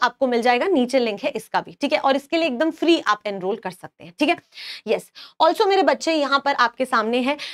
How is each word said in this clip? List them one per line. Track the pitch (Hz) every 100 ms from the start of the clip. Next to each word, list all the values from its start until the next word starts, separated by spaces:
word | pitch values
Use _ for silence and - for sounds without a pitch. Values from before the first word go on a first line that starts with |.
आपको | 247 - 262
मिल | 233
जाएगा, | 233 240 349
नीचे | 320 247 269
लिंक | 233 208
है | 294
इसका | - - 185
भी। | 180 170
ठीक | 285
है, | 302
और | 269 269
इसके | - 330
लिए | 330
एकदम | 240 320
फ्री | 311 302 330
आप | - 208 214
एनरोल | 196 185 220
कर | 190
सकते | 175 - _
हैं। | 165 -
ठीक | 294
है, | 339 - - - - 214
यस, | - - - - -
also | 320 339 415
मेरे | 392
बच्चे | 370 277 -
यहाँ | 320 269 277
पर | 285
आपके | 277 240 -
सामने | 254 233 214 247
है, | 247 294 -